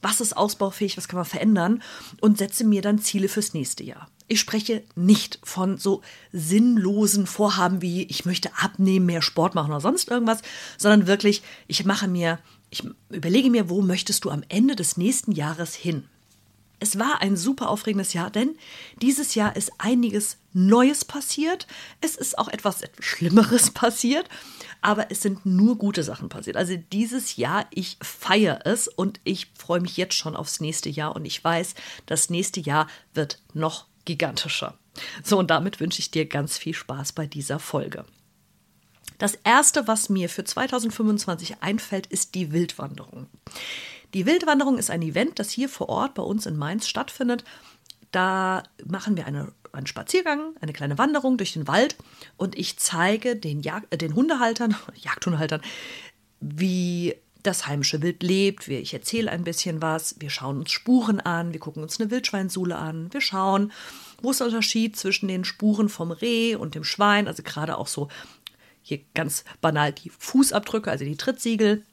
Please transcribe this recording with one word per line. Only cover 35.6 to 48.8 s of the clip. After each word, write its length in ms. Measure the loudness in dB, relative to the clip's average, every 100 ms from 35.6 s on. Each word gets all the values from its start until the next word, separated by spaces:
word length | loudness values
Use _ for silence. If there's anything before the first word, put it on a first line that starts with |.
| 2 -2
wünsche 200 | -4 -2
ich 100 | -4
dir 160 | -2 0
ganz 320 | 0 -2 -4
viel 160 | -6
Spaß 380 | -8 -8 -6 -6
bei 140 | -6 -6
dieser 340 | -6 -6 -6
Folge. 440 | -4 -4 -4 -10 -14 _ _ _ _ _ _ _ _ _ -20 _
Das 200 | -4 0
erste, 420 | 4 6 6 2 0
was 240 | 0 0
mir 180 | 0 0
für 160 | -4
zweitausendfünfundzwanzig 1160 | -8 -4 -2 -2 -4 0 0 2 0 -6 -6 -8
einfällt, 460 | -4 -4 -2 -6 -4
ist 260 | -6 -4
die 180 | -4 -2
Wildwanderung. 760 | 0 -2 -4 -10 -12 -16 -18 -18 -20 -18 -14 -12 -12 -14 -18 _
Die 140 | -2 2
Wildwanderung 520 | 2 4 2 4 2
ist 120 | 0
ein 120 | -2
Event, 380 | -2 0 -2 -2
das 100 | -8
hier 180 | -4 -4
vor 200 | -4 -4
Ort 260 | -2 -2
bei 80 | -4
uns 240 | -4 -4 -4
in 100 | -4
Mainz 300 | -4 -4 -4
stattfindet. 560 | -6 -8 -4 -2 -2 -6 -20 -20 _ _ -20 _
Da 500 | 0 0 2 0 -2 -6 _